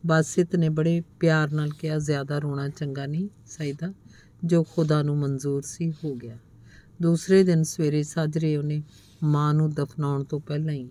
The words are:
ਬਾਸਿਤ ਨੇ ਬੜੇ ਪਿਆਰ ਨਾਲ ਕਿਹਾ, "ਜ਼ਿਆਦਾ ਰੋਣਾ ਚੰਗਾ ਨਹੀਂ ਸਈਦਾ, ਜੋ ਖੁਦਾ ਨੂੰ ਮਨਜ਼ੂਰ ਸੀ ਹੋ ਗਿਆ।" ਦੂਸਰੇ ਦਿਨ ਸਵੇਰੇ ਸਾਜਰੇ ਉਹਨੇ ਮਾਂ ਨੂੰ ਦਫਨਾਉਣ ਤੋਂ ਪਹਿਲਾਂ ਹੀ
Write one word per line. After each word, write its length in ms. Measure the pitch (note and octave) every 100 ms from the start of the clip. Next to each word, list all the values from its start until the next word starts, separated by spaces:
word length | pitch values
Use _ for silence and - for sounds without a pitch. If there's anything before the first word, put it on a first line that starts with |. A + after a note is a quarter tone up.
| E3
ਬਾਸਿਤ 500 | D#3+ D#3 - E3+ F3
ਨੇ 140 | D#3+
ਬੜੇ 320 | D#3 D#3+ E3+ E3 -
ਪਿਆਰ 320 | E3 D#3 D3+
ਨਾਲ 180 | D3+ D3+
ਕਿਹਾ, 280 | D3 D#3+ D#3
"ਜ਼ਿਆਦਾ 420 | D3+ C#3+ C#3 D3
ਰੋਣਾ 300 | D3 C#3 C#3
ਚੰਗਾ 360 | C#3+ C#3+ C3+ C#3
ਨਹੀਂ 220 | D3+ G3+ - -
ਸਈਦਾ, 480 | - D3+ C#3+ E3+ G3 - - - - E3
ਜੋ 180 | E3+
ਖੁਦਾ 400 | D#3+ - D#3 D3+
ਨੂੰ 140 | D3 D3
ਮਨਜ਼ੂਰ 440 | C#3+ C3+ C#3+ C#3
ਸੀ 300 | C#3+ - E3
ਹੋ 240 | D#3 D#3+ B2+
ਗਿਆ।" 220 | A2+ A#2 _ - - - - -
ਦੂਸਰੇ 420 | E3+ E3+ - F#3+
ਦਿਨ 200 | F#3 E3
ਸਵੇਰੇ 400 | D#3+ - D3+ D3+
ਸਾਜਰੇ 540 | D3 - D#3+ D#3 D#3+ D3
ਉਹਨੇ 260 | D3 D3+ D3+ - - -
ਮਾਂ 300 | D#3 D3 D3
ਨੂੰ 200 | D3+ D#3
ਦਫਨਾਉਣ 500 | D3 C#3+ - C#3+ C#3
ਤੋਂ 160 | C3+ D3
ਪਹਿਲਾਂ 340 | D3 D3 D#3
ਹੀ 160 | D3 B2+